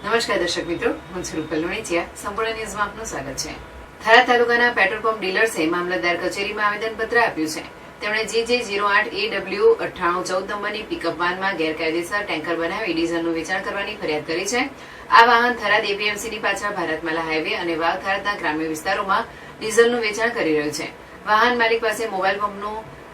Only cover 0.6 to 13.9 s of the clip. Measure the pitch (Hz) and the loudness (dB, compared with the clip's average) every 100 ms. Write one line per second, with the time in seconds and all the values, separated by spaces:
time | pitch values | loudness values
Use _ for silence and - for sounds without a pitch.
0.6 | 165 170 156 - - 180 160 160 151 156 | -4 -2 -2 -2 -8 -8 -6 -6 -4 -2
1.6 | 170 196 214 170 165 - 214 208 226 220 | -2 -4 -2 -2 -2 -8 -8 -4 -4 -4
2.6 | 220 196 202 214 226 156 135 131 151 143 | -6 -4 -4 -4 -8 -8 -8 -8 -8 -10
3.6 | - - - - 214 226 247 240 233 240 | -14 -18 -18 -6 6 8 8 4 6 4
4.6 | 240 233 - 220 226 - 185 190 - 175 | 4 4 2 2 -2 0 -2 2 2 2
5.6 | 160 175 175 180 175 170 180 196 202 208 | 0 0 0 0 0 0 -2 -4 -4 0
6.6 | 208 208 226 214 220 233 202 156 156 - | -2 0 -6 -4 0 2 2 0 -4 -4
7.6 | - - - - 208 214 220 226 226 247 | -10 -16 -20 -8 -4 -2 0 -2 2 0
8.6 | 214 202 208 202 - 185 208 196 180 208 | 0 0 2 4 2 -2 -2 -2 -4 4
9.6 | 453 453 170 175 175 185 180 185 190 208 | 6 6 2 -2 0 0 0 -2 -2 -4
10.6 | 208 214 214 - 170 160 175 185 190 160 | -4 -6 -6 -4 -4 -2 -2 0 -2 0
11.6 | 156 156 160 165 170 208 196 165 156 165 | -2 0 0 0 0 -2 -2 -4 -2 -2
12.6 | 165 202 220 160 165 170 170 165 156 190 | -2 -2 -2 0 0 0 0 -2 -2 -4
13.6 | - 196 196 | -2 -4 -6